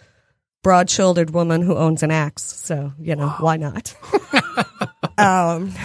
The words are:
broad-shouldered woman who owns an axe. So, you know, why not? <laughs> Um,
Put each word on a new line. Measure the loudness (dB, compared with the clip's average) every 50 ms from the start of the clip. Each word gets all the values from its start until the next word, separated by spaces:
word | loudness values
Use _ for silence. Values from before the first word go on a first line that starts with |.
| _ _ _ _ _ _ _ _ _ _ _ _ 2
broad-shouldered | 4 6 6 4 2 2 2 2 2 4 2 0 0
woman | 0 -2 0 2 2 0
who | 2 0 2
owns | 2 2 2 2 2
an | 0 0
axe. | 0 0 0 -2 -6 -10 -12
So, | -12 -12 -12 -8 -6 -6 -4 -6 -8 -10 -10
you | -6 -6 -4
know, | -2 -2 -4
why | -4 -2 0 0 0
not? | 0 -4 -6 -8 -8 -12 -12 -16 -16
<laughs> | -10 -2 -2 -2 -2 0 -2 -2 -2 -2 -4 -6 -6 -6 -6 -10 -10 -10 -8 -10 -10 -6 0
Um, | 2 4 4 4 4 2 0 0 -2 -6 -8 -8 -10